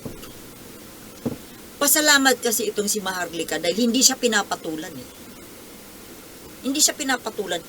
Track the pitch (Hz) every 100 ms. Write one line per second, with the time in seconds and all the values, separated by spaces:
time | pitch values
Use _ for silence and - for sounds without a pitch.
0 | - - - - - - - - - -
1 | - - - - - - - - 285 311
2 | 302 277 269 247 240 226 208 208 202 214
3 | 190 185 170 165 156 156 170 190 240 247
4 | 262 254 240 214 190 180 170 156 143 127
5 | - - - 123 - - - - - -
6 | - - - - - - 254 285 - -
7 | 269 247 226 208 185 175